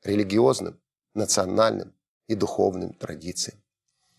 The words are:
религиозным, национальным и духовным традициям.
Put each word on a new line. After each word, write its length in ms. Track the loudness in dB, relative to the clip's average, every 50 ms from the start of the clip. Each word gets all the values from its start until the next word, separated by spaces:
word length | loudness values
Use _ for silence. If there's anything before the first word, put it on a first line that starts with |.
| -4
религиозным, 760 | -2 0 0 0 2 4 4 4 4 4 2 -4 -8 -10 _ _ _ _ _ _ _ -4
национальным 800 | -4 -2 0 0 0 0 0 2 4 4 4 2 -2 -8 -10 _ _ _ _ _ _ _
и 80 | -6 -2
духовным 580 | -2 -2 -2 2 2 2 2 2 -2 -8 -8 -10
традициям. 680 | -12 -12 -12 -12 -12 -12 -10 -8 -8 -8 -10 -10 _ _ _ _ _ _ _ _ _ _ _ _